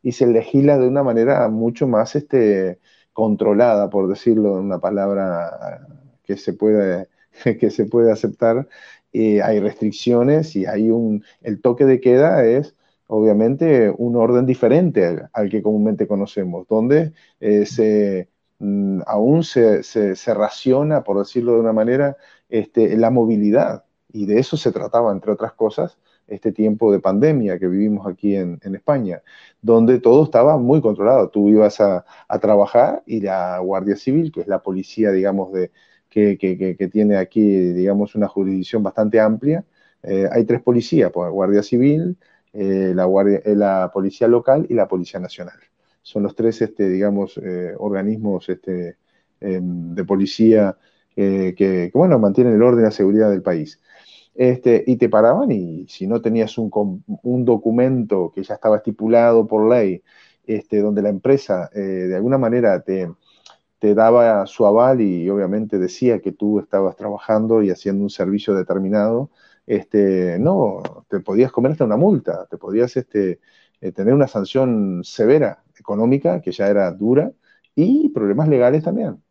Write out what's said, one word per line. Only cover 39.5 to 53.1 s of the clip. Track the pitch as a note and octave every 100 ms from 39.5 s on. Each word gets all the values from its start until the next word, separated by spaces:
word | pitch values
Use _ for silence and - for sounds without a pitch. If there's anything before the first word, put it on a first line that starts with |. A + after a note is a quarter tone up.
| E3 - _ _ _
eh, | - F#2+ G2
hay | A#2+
tres | A2+ A#2+
policías, | - A#2+ A2 D#3 F#2
pues, | F2 F2
Guardia | F#2+ F#2+ G2+
Civil, | G2+ A#2+ C3+ D3+ F3 F3+ _ _ _
eh, | G#2 G2 F#2+ F#2+
la | F#2
guardia, | F#2 F#2+ G2+ G2
eh, | G#2+
la | G#2 G2+ F#2+ F#2
policía | G2 G2 - A#2
local | A#2+ B2 C#3 -
y |
la | A#2 F#2+
Policía | F#2+ F2 F#2+
Nacional. | F2+ - F2 - _ _ _ _
Son | - G#2
los | G2+
tres, | - A2+ A2
este, | A2 - G2
digamos, | F#2 G2+ G2+ F#2+ -
eh, | F#2 F2+ F2+ F#2+
organismos, | G#2 G2 G2+ A2 G#2+ F#2 -
este, | F2+ - F2+ F2 - _ _ _ _
em, | G2 F#2 F2+ F2 E2+
de | F2
policía, | F2+ G2 G2 - A2+ A2 G2+ - _ _ _ -
eh, | G2 G2 F#2 F#2
que, | G2 F#2 F2
que, | C3+
bueno, | F3+ C3
mantienen | G#2 G2 B2
el | G#2+
orden | B2 A#2+
y |
la | A2
seguridad | G#2 G2